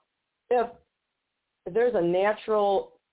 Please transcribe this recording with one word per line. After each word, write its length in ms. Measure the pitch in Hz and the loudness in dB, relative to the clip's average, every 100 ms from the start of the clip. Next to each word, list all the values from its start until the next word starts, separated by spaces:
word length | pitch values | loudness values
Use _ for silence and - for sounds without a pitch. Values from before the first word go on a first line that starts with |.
| _ _ _ _ - | _ _ _ _ -2
if 200 | 240 226 - _ _ _ _ _ _ _ _ - | -2 -2 -8 _ _ _ _ _ _ _ _ -6
there's 220 | 185 247 214 | 0 0 2
a 60 | |
natural 920 | 170 180 202 214 - 214 202 196 - _ _ | 0 2 0 -2 -2 0 2 0 -4 _ _